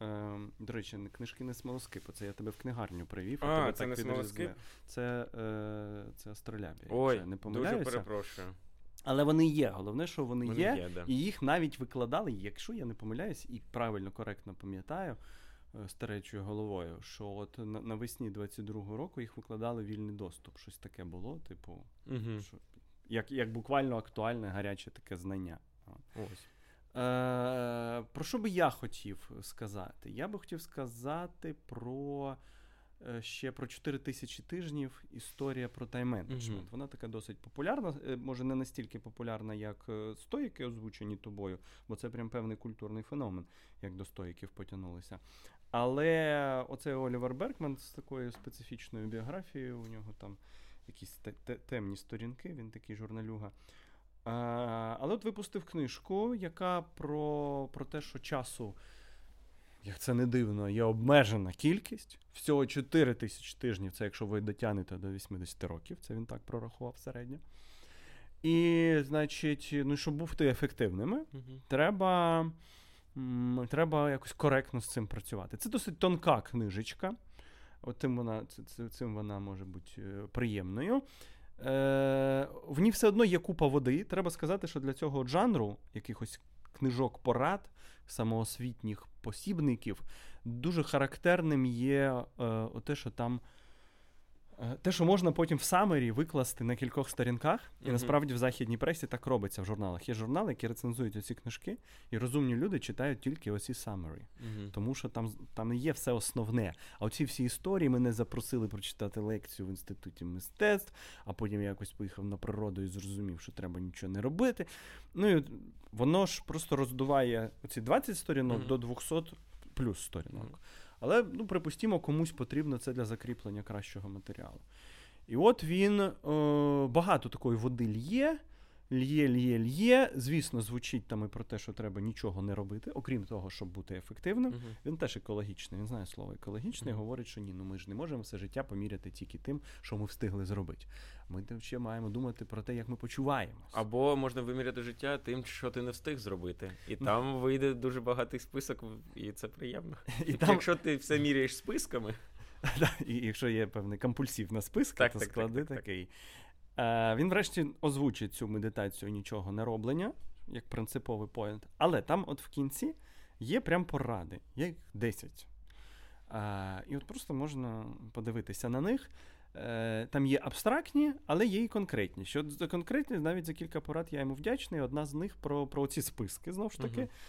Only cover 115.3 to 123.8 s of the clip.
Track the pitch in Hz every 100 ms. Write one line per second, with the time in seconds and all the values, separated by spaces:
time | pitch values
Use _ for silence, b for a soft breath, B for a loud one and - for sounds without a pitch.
115.3 | 165 - - - - - 107 131 180 190
116.3 | - - 156 - 135 127 127 135 139 123
117.3 | 113 113 - - 123 113 214 285 185 -
118.3 | 139 127 117 127 131 120 123 - 165 165
119.3 | - - - - - 123 95 - 85 -
120.3 | - - - B B B B 123 220 226
121.3 | - 214 180 156 - 220 175 - 151 160
122.3 | - 123 143 151 123 131 123 110 113 120
123.3 | 120 107 104 104 104